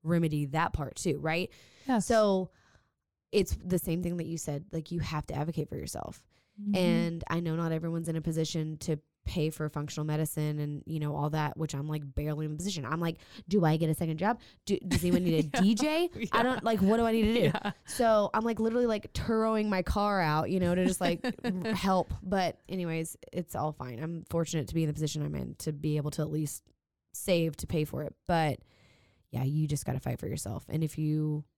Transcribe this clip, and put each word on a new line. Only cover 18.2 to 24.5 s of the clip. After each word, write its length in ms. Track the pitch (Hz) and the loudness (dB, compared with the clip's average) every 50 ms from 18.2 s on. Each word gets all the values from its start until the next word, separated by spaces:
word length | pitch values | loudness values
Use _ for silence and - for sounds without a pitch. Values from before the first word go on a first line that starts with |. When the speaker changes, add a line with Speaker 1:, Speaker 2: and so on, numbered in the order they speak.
| 208 - - | 4 2 0
Speaker 1:
I'm, 100 | 220 220 | 0 0
like, 160 | 233 226 196 | 0 0 2
literally, 280 | 220 220 226 247 247 | 0 2 2 2 2
like, 260 | 233 220 208 - - _ | 2 0 -2 -4 -6 _
turoing 540 | - - - 226 220 220 220 220 214 214 208 | -4 0 0 2 2 4 2 2 2 2 2
my 140 | 196 185 180 | 2 0 2
car 360 | - - 214 208 208 202 190 | 2 2 2 2 2 2 2
out, 300 | 170 156 151 156 156 - | 2 4 2 2 2 2
you 100 | 185 185 | 2 2
know, 140 | 180 175 175 | 2 2 4
to 100 | 180 185 | 4 2
just, 120 | 185 185 - | 2 2 2
like, 220 | 185 175 170 170 - 247 - - - | 0 0 0 0 -2 -6 -6 -4 -4
Speaker 2:
<laughs> 320 | 233 185 185 170 220 214 | -4 -4 -2 -2 -2 -2
Speaker 1:
help. 360 | 180 - 196 190 185 - - - - - | 0 2 4 4 4 2 0 -6 -8 -4
But 360 | 185 202 190 185 165 - _ _ | -2 0 2 2 0 -2 _ _
anyways, 480 | - 185 185 175 165 160 160 165 165 - - - - | -6 -4 -4 -2 -2 -2 -2 -2 -4 -8 -14 -18 -8
it's 220 | - 180 170 - - | -6 -6 -6 -4 -4
all 180 | - 131 156 151 | -2 -2 -2 -4
fine. 280 | - 131 127 120 113 | -6 -10 -10 -8 -6
I'm 220 | 151 165 170 165 - - | -6 -6 -6 -8 -8 -2
fortunate 380 | - 165 165 - | -2 -2 0 0